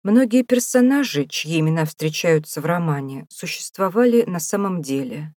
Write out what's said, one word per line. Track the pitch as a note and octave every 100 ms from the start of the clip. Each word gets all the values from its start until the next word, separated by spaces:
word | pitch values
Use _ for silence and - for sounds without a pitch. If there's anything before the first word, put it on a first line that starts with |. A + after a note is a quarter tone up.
Многие | G3 A3+ B3+ B3
персонажи, | B3 B3 - B3+ B3 C#4 C4 D3 C#3
чьи | - D3+ D#3+
имена | D#3 D#3+
встречаются | D#3 - D#3+ D#3 F3 D#3 D#3 D#3
в |
романе, | D#3 F3 E3 C#3+ C#3 C3+ -
существовали | - E3+ - - - F3+ G3 B3 A#3
на | - F3
самом | - G3+ G3+ F3+
деле. | D3 C3+ - - D3+